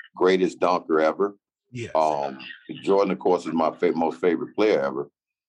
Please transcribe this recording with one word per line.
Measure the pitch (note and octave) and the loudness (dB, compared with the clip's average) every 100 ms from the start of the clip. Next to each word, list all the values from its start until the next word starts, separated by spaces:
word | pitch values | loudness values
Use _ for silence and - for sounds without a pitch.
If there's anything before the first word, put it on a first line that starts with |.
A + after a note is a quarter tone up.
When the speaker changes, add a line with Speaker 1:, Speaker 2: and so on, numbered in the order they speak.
| - - | -20 0
Speaker 1:
greatest | F#2 F#2+ F#2 - | 2 4 2 0
dunker | F2 F2 - D#2+ | 0 0 0 2
ever. | D#2 D#2 G2 G2+ _ _ _ | 2 0 -4 -4 _ _ _
Speaker 2:
Yes. | B2 A#2 D#2 | -12 -4 0
Speaker 1:
Um, | D#2 D2 C#2 C2+ - - - D2+ | 0 0 -4 -8 -16 -18 -16 -8
Jordan, | D#2+ G2 G2 | 0 2 2
of | F#2 | 0
course, | G2 F2+ E2+ | 0 0 0
is | |
my | D#2+ D#2+ | 0 0
fa-, | - F2 | 0 -2
most | D#2 E2 D2 | 0 -2 0
favorite | F#2 E2 D2+ - | 0 0 -4 0
player | G#2+ E2+ | 2 2
ever. | C#2 C2+ C#2 _ _ _ | 0 -4 -8 _ _ _